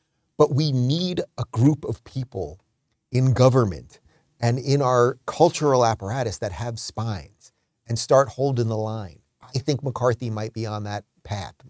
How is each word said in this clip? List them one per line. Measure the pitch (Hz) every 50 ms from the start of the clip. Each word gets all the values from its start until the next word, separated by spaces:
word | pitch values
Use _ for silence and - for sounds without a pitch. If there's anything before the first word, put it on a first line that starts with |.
| _ _ _ _ _ _ _ -
But | 151 147 147
we | 127 156 151
need | 135 127 123 127 143 170 185 180 180 180 - - - -
a | 120 -
group | - 110 120 143 156 - -
of | 143 107 - _
people | - - 135 131 - - 98 85 71 82 - _ _ _ _ _ _ _ _ _ -
in | 123 123 127 131 120
government | 127 127 131 123 135 117 101 82 67 60 - - - _ _ _ _ _ _ _ -
and | 117 117 117 131
in | 123 135 135 143 139
our | 127 127 123 120 123 - - -
cultural | - - - 160 175 165 - 160 147 135 127 120
apparatus | 113 110 - 101 95 117 135 123 110 - -
that | 113 104
have | 87 - 117 120 117 110
spines | - - - - 113 117 107 90 80 90 _ _ _ - _ _ _ _ _ _ _ -
and | 117 113
start | - - 143 131 139 110
holding | - - 135 143 135 120 120 113
the | 113 110
line. | 110 110 110 113 101 87 76 _ _ _ _ _
I | - - - 127
think | 120 - 147 -
McCarthy | 143 135 117 - 123 127 117 - 127 117
might | 110 107 107 110
be | - 110 113
on | 107 107 104 104
that | 104 104 104 - _ _ _ -
path. | - 107 101 92 - - _ _ -